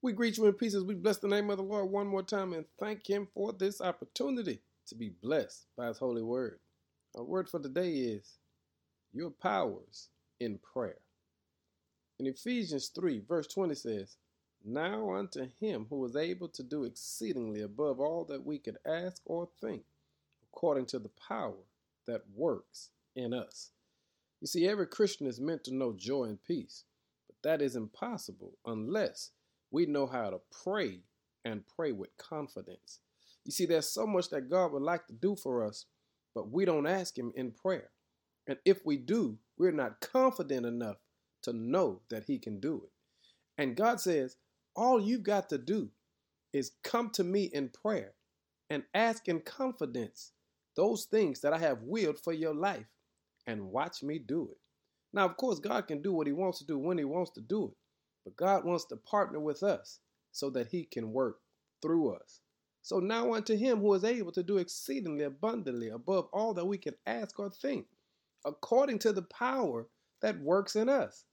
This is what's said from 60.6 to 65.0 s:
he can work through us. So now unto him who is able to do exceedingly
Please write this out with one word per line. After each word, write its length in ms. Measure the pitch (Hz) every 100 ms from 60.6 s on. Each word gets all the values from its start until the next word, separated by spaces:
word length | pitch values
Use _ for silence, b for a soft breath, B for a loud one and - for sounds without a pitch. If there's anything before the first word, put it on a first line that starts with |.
| 117
he 180 | 180
can 300 | 156 - 110
work 260 | 117 127 - _ _ _ _
through 300 | 151 165 143
us. 320 | 95 - - _ _ _ _
So 180 | - 185
now 320 | 185 226 240
unto 240 | 226 214 220
him 240 | 254 226
who 140 | 202
is 100 | 196
able 280 | 208 240 180
to 100 | 170
do 160 | 175 202
exceedingly 680 | 175 - - 277